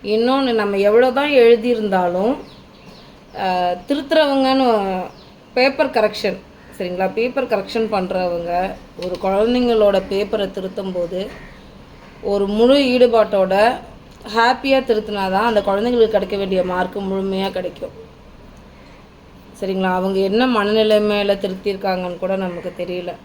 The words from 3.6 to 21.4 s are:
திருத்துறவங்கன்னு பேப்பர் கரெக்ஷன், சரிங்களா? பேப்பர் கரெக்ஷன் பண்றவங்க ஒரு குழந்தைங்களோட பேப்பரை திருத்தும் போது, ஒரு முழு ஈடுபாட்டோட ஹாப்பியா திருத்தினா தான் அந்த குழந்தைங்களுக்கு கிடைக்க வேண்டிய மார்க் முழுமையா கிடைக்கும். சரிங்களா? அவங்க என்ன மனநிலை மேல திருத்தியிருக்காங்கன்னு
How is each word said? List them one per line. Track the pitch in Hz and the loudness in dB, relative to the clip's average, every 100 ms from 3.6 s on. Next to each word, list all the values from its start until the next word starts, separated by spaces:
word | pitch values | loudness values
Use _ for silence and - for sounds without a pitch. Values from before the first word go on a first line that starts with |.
| 175 180 | 0 -2
திருத்துறவங்கன்னு | - 285 277 320 294 269 262 269 254 214 196 185 180 - - - - | -4 -4 0 2 2 2 2 2 2 2 0 -4 -6 -14 -20 -20 -8
பேப்பர் | 254 262 277 285 | 0 0 2 -2
கரெக்ஷன், | 254 214 208 202 185 - - - | 2 0 0 -6 -6 -14 -20 -20
சரிங்களா? | - 180 180 190 | -10 -8 -4 -4
பேப்பர் | 202 247 269 247 | -2 -2 -2 -2
கரெக்ஷன் | 214 190 233 220 | -4 -4 -4 -2
பண்றவங்க | 208 185 185 180 175 170 175 190 208 - - | -2 -2 -2 -2 -4 -4 -4 -4 -8 -16 -10
ஒரு | 180 175 | -8 -4
குழந்தைங்களோட | 196 196 226 247 240 226 208 196 190 | -2 0 2 2 2 4 4 2 -2
பேப்பரை | 196 202 214 196 | -4 -2 -4 -4
திருத்தும் | 190 190 196 190 | -6 -8 -8 -6
போது, | 180 170 180 202 - - - - - - - - - | -6 -4 -6 -8 -12 -20 -20 -20 -20 -20 -20 -20 -10
ஒரு | - 202 196 | -4 -2 0
முழு | 208 240 277 | 2 4 6
ஈடுபாட்டோட | 269 247 240 220 208 202 185 190 226 254 - - - - - | 4 4 4 4 2 2 2 4 2 0 -10 -20 -20 -20 -6
ஹாப்பியா | 220 233 262 277 269 | 0 2 2 2 0
திருத்தினா | 262 214 214 208 190 | 2 -2 0 -4 -2
தான் | 190 233 | 0 2
அந்த | 214 | 0
குழந்தைங்களுக்கு | 196 196 233 240 220 214 | 0 0 0 2 4 2
கிடைக்க | 190 202 | 0 -4
வேண்டிய | 196 185 | -2 -2
மார்க் | 180 180 180 202 | 0 -2 -2 -4
முழுமையா | 196 190 196 190 190 | -4 -4 -2 -2 -4
கிடைக்கும். | 180 185 - - - - - - - - - - - - - - - - - - | -4 -8 -8 -14 -14 -20 -20 -20 -20 -20 -20 -20 -20 -20 -20 -20 -20 -20 -20 -20
சரிங்களா? | - 190 190 190 | -10 -6 -2 -2
அவங்க | 185 190 190 | 0 -2 0
என்ன | 196 208 254 | 0 2 2
மனநிலை | 233 202 220 214 214 | 2 0 2 4 4
மேல | 208 208 202 | 2 0 0
திருத்தியிருக்காங்கன்னு | 202 | 0